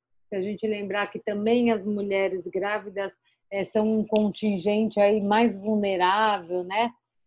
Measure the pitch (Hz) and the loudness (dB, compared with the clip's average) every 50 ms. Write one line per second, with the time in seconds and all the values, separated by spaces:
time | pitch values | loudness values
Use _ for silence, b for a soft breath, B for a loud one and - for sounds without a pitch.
0 | _ _ _ _ _ _ 208 196 185 208 208 - 220 214 214 208 202 190 190 202 | _ _ _ _ _ _ -6 -4 -4 -4 -4 -4 -4 -4 -4 -4 -6 -4 -4 -4
1 | 202 208 - - - 214 208 208 208 220 233 247 240 233 226 208 185 208 208 208 | -4 -4 -6 -8 -6 -6 -4 -2 0 2 4 4 4 4 2 0 0 -4 -4 -4
2 | 208 196 196 196 196 185 185 185 175 180 175 190 190 202 208 208 196 208 185 196 | -2 -2 0 0 0 0 -2 -4 -6 -6 -6 -4 -4 -2 -4 -4 -6 -8 -8 -8
3 | 196 185 - _ _ _ _ _ _ _ 196 196 190 190 - 214 214 220 220 220 | -8 -8 -10 _ _ _ _ _ _ _ -6 -6 -6 -2 0 0 0 2 2 0
4 | 214 - 220 214 214 202 175 - 214 214 202 180 165 208 208 214 226 214 - 208 | 0 0 0 2 2 0 -2 -2 -2 -2 0 0 0 0 0 2 0 0 2 4
5 | 202 202 214 214 196 202 208 220 240 226 196 196 196 214 220 214 202 196 190 175 | 4 4 4 2 2 2 2 4 4 2 0 -2 -2 -2 0 0 0 0 2 2
6 | 180 180 196 214 220 214 208 190 170 165 180 180 180 180 190 214 240 240 240 _ | 2 4 4 4 2 2 2 0 -4 -4 -4 -4 -4 -2 -2 -2 -2 -2 -4 _
7 | _ _ _ _ _ | _ _ _ _ _